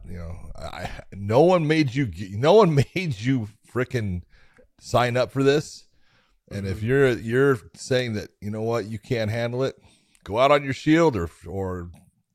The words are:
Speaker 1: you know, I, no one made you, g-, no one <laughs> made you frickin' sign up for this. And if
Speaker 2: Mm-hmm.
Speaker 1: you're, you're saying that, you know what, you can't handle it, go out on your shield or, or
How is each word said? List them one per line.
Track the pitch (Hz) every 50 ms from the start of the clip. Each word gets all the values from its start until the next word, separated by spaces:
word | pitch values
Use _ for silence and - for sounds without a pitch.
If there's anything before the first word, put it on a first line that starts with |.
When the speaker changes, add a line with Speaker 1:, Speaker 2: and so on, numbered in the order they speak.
| - 85
Speaker 1:
you | 90
know, | 87 85 82 85 - - - -
I, | - 76 - - 80 - - - - - - -
no | 98 101 101 110 135
one | 165 180 185 175 156
made | 147 160 160 151 123 110
you, | 143 139
g-, | 101 80 90 107 92 101
no | 104 135 160 202
one | 226 208 165 151
<laughs> | 135 - - -
made | 180 190 156 110 95
you | 110 131 135 123 107 107 - _ _ _
frickin' | - 120 127 - - 120 107 98 90 87 - _ _ - - _ _ _ _ _ _ _
sign | - - - 117 123 123 117
up | 127 120 -
for | - 135 135
this. | 139 143 156 - - - - - _ _ _ _ _ _ _ _ _ _ _ _ -
And | 98 101 98
if | 95 90
Speaker 2:
Mm-hmm. | - 104
Speaker 1:
you're, | 117 135 139 139 127
you're | 117 85 107 113 120 131 139 139 131 107 - - -
saying | - - - 131 127 123 117 107
that, | 101 - - _ -
you | 98 104
know | 107 110 110
what, | 113 117 117 95
you | 107 113
can't | 107 - - 127 113 110 107
handle | 113 117 120 117 123 127 135
it, | 127 - _ _ _ _ _ _ _ _ _ -
go | 90 101 117
out | 135 139
on | 147 143 139
your | 135 127
shield | - - 151 156 165 170 156 120
or, | 92 82 82 - _ -
or | - 92 98 95 92 90 87 87 87 80 - _ _ _ _ _ _